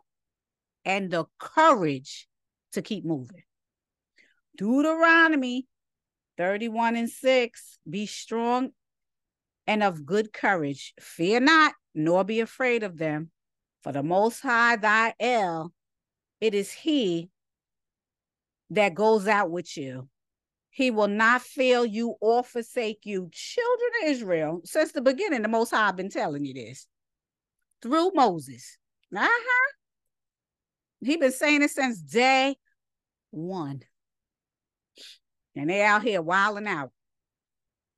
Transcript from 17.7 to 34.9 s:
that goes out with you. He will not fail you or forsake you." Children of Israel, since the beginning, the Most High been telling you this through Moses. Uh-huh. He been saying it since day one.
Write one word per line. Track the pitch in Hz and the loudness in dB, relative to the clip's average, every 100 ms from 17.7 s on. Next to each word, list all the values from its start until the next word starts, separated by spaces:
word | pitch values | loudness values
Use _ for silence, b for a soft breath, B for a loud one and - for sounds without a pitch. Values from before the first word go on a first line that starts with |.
| _ _ _ _ _ _ _ _ _ - | _ _ _ _ _ _ _ _ _ -4
that | 170 202 | 0 0
goes | 170 220 220 196 | 2 2 4 2
out | 202 185 | 0 0
with | 175 175 - | -4 -8 -10
you. | 135 127 131 _ _ _ _ _ _ | -10 -10 -14 _ _ _ _ _ _
He | - 254 | -2 0
will | 220 208 | 2 0
not | 208 226 247 | 2 2 2
fail | - 294 254 247 240 | 0 0 2 2 0
you | 208 233 - | -2 -4 -2
or | 214 233 | 2 2
forsake | 240 240 226 - 220 214 208 | 0 -8 -8 -6 -6 -6 -8
you." | 196 175 | -8 -8
Children | - - - 466 494 480 466 | -12 -10 -4 -2 0 -2 -2
of | 311 | -2
Israel, | 262 202 170 151 175 185 | -2 -2 -2 -2 -6 -4
since | 311 311 | -2 -2
the | 311 | 0
beginning, | 247 269 415 262 | 0 0 -2 -2
the | 214 | 0
Most | 226 233 | 0 0
High | 247 208 | 0 0
been | 185 190 | -2 -6
telling | 330 196 143 | -4 -4 -4
you | 143 | -8
this | 131 110 131 - _ _ _ _ _ _ _ _ _ | -10 -14 -18 -20 _ _ _ _ _ _ _ _ _
through | 233 320 359 | -2 0 2
Moses. | 330 240 170 135 120 - - _ _ - 196 | 4 2 2 -8 -18 -20 -20 _ _ -12 -2
Uh-huh. | 302 466 466 494 539 - _ _ _ _ _ _ _ _ _ _ _ - | 0 0 0 0 0 -4 _ _ _ _ _ _ _ _ _ _ _ -8
He | 233 330 | -4 2
been | 269 | 2
saying | 262 302 294 | 2 2 2
it | 294 | 2
since | - 262 214 | 0 -4 -4
day | 147 190 262 262 269 277 _ _ _ _ _ _ _ | -4 2 4 4 2 -2 _ _ _ _ _ _ _
one. | 151 175 190 143 139 - _ _ _ _ _ _ _ _ _ _ | -12 -8 -8 -8 -10 -16 _ _ _ _ _ _ _ _ _ _